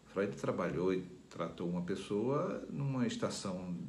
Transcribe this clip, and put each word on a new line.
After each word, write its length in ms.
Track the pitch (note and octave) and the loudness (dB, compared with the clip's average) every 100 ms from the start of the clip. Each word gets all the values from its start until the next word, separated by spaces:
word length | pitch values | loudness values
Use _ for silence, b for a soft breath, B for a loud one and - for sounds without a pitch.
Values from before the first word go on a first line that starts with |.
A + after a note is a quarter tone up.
| - | -4
Freud 300 | F#2+ G2+ - | 0 2 2
trabalhou 560 | B2 G#2 E2 D2 F2+ | 0 2 2 2 4
e 280 | F#2 F2+ - - | 2 0 -10 -10
tratou 340 | - E2+ - F2 | -4 -4 -2 0
uma 160 | F2 | 0
pessoa 800 | F2 G2 - G#2 B2 D3 F#3 - - | 0 -2 0 0 2 2 0 -2 -4
numa 380 | C#3+ C#3 C3 A2+ | -2 0 2 2
estação 680 | - G#2 - G2+ F#2 F2+ F2 | 2 -2 -2 -4 -4 -4 -4